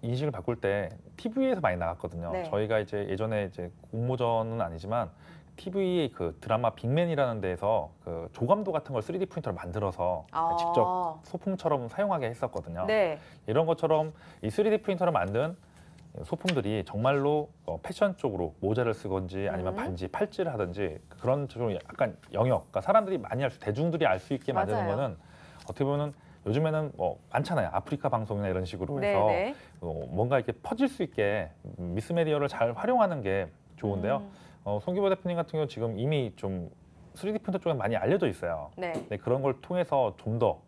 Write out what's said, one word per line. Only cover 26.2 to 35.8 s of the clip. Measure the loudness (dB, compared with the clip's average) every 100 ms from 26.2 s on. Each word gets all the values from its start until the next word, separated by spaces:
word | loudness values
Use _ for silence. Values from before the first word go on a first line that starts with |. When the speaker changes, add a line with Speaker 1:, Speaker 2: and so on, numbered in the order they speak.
| -20 -8
Speaker 1:
요즘에는 | 0 2 2 0 -2 -2
뭐 | -2 -2 -4
많잖아요. | -2 0 0 0
아프리카 | -2 -4 -4 0
방송이나 | -2 -2 -2 0
이런 | 0 -2
식으로 | -4 -4 -2
해서 | 0 4 4
Speaker 2:
네, | 4
네. | 0 -6 -16 -10
Speaker 1:
어, | -8 -6 -4
뭔가 | 0 2 2
이렇게 | 2
퍼질 | -6 -4 0 0
수 | 0
있게 | -4 2 2 2 -2 -8 -14 -8
미스메디어를 | -4 -4 0 0 2 2 0
잘 | 2 0
활용하는 | 2 2 4 4 2
게 | 0 0 0 -8 -20 -4
좋은데요. | -2 0 0 0
Speaker 2:
음. | -4 -16 -20 -12
Speaker 1:
어, | -4 -4
송기보 | -2 0 2
대표님 | 2 0 -2
같은 | -2
경우 | -2 -2
지금 | -2